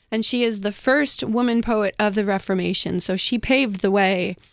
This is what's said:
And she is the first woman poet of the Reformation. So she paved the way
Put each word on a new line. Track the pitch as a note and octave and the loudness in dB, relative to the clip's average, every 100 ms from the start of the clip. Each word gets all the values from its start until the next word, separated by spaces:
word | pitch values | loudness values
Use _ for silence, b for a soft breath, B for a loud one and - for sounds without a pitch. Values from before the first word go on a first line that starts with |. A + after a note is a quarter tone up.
| b | b
And | A3+ A3 | -4 -2
she | B3 | 0
is | A#3 G#3+ | 0 -2
the | G3+ | -6
first | G3+ - C#4 C#4 - | -4 0 2 2 -2
woman | - A3+ B3 A#3 | -2 0 2 2
poet | A#3 G#3+ G3+ - | 0 0 0 2
of | G#3+ G3+ | 2 2
the | G3+ | 0
Reformation. | G3 - F#3+ F3 G3 - F3+ | 0 0 -2 0 -2 -2 -2
So | - F#3+ | -2 -2
she | - A#3+ | -2 -2
paved | - C4+ B3+ F#3+ | 2 2 2 0
the | G3 | 0
way | G3+ F#3+ F#3+ F3+ F3+ b | 2 2 0 -4 -8 b